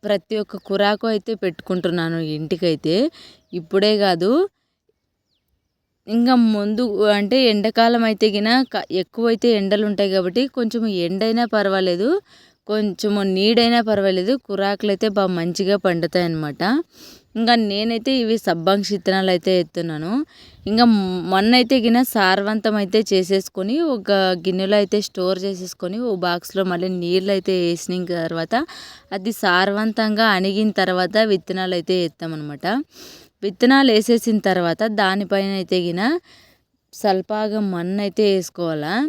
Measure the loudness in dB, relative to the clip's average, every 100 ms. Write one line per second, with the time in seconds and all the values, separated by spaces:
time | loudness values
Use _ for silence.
0 | -2 -4 _ -6 -6 -12 -6 0 2 0
1 | -2 -4 -4 -4 -4 -6 -6 -4 -2 -2
2 | -4 -4 -4 -6 -4 -2 0 0 0 0
3 | 0 -4 -20 _ _ -12 -2 0 2 2
4 | 2 2 2 2 0 _ _ _ _ _
5 | _ _ _ _ _ _ _ _ _ _
6 | -4 0 4 4 4 2 -2 -2 -2 2
7 | 2 2 2 4 4 4 0 2 2 2
8 | 0 2 0 2 0 0 0 -4 -4 -4
9 | -4 -2 -2 2 2 2 2 0 0 0
10 | 0 0 0 -2 -2 -2 -4 -2 -2 -2
11 | -2 -2 0 0 0 0 0 0 0 0
12 | 0 -2 _ -20 _ _ -6 -2 -2 -2
13 | -2 0 0 2 2 4 4 2 2 2
14 | 2 0 0 -2 -2 -2 -2 -2 -2 0
15 | 0 0 0 0 -4 -2 0 0 0 0
16 | 0 -2 -2 -4 -6 -4 -2 -2 -4 -14
17 | -20 -20 _ -4 2 2 2 -2 -2 -4
18 | -2 0 0 0 0 0 2 0 0 -2
19 | 0 0 2 0 2 0 0 -6 -6 -6
20 | -4 -4 -6 -12 -20 -12 -4 4 4 4
21 | 2 -4 0 2 4 4 4 2 4 2
22 | 2 2 2 2 0 0 0 0 0 0
23 | 2 0 2 -2 -2 -8 -4 -2 -2 -4
24 | 0 2 2 0 -2 -2 0 0 2 -2
25 | -4 -4 -2 -2 -4 -8 -12 -10 -8 -6
26 | -4 -2 -2 -4 -4 -2 -2 -2 -2 -4
27 | 0 0 0 -2 0 0 0 -2 -4 -6
28 | -4 -4 -4 -4 -2 -2 -4 -12 -20 -20
29 | _ -8 -6 -2 2 2 2 0 -2 -2
30 | -2 2 2 2 0 0 0 0 0 0
31 | 0 0 2 0 -2 -6 -4 -4 -2 -2
32 | -2 _ -10 -8 -10 -6 -4 -4 -6 -14
33 | -20 -20 _ _ -8 0 4 6 6 4
34 | 4 2 2 0 0 0 0 -2 -2 0
35 | 0 0 -2 -2 0 -4 -2 -2 -2 -2
36 | -2 -2 _ -20 _ _ _ _ _ -4
37 | 0 0 -2 -4 -2 -2 -2 -4 -4 -4
38 | -4 0 2 2 -2 -6 -4 -4 -4 -2